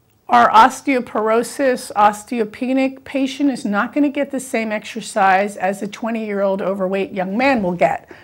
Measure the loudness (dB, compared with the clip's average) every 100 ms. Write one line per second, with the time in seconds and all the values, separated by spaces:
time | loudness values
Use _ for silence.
0 | _ _ 2 4 6 8 6 4 -2 -2
1 | -2 -2 0 0 0 -2 0 0 -4 2
2 | 2 2 -4 -4 -4 -4 -2 0 0 -2
3 | -6 -2 -2 0 -2 0 -2 -2 0 0
4 | 0 0 -4 -6 -4 -4 -4 -6 -8 -12
5 | -6 2 4 4 2 -2 -4 -4 -8 -8
6 | -6 -6 -4 -2 0 0 -2 -4 -2 -2
7 | -4 -4 -4 0 0 0 0 0 0 0
8 | -10 -20